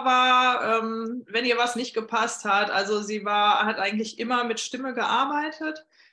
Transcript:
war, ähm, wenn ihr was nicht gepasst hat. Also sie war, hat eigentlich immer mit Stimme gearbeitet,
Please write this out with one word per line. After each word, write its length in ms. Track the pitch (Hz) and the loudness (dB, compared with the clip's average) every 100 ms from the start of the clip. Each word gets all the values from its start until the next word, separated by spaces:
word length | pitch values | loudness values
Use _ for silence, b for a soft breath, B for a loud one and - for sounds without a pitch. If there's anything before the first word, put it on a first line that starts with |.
| 262 | 4
war, 720 | 254 254 254 254 247 214 226 | 4 6 6 4 2 0 0
ähm, 460 | 226 226 226 247 - | 0 -4 -6 -8 -4
wenn 180 | 226 247 | -2 0
ihr 120 | 233 | 2
was 180 | 240 233 | 0 -2
nicht 200 | 247 226 | -4 -6
gepasst 500 | 220 226 226 - 208 | -2 -2 -2 -4 0
hat. 240 | 202 202 | 2 2
Also 320 | 190 196 208 | 0 0 -2
sie 240 | 208 214 202 | -2 -4 -2
war, 400 | 208 208 - 214 | 2 4 4 2
hat 140 | 214 | 0
eigentlich 400 | 196 214 214 - | -2 -2 -4 -4
immer 240 | 233 247 | -2 0
mit 160 | 233 220 | 0 -4
Stimme 340 | - 254 269 | -6 -6 -6
gearbeitet, 920 | 240 202 240 277 294 311 311 311 311 - b b | -4 0 2 0 0 -4 -6 -8 -8 -16 b b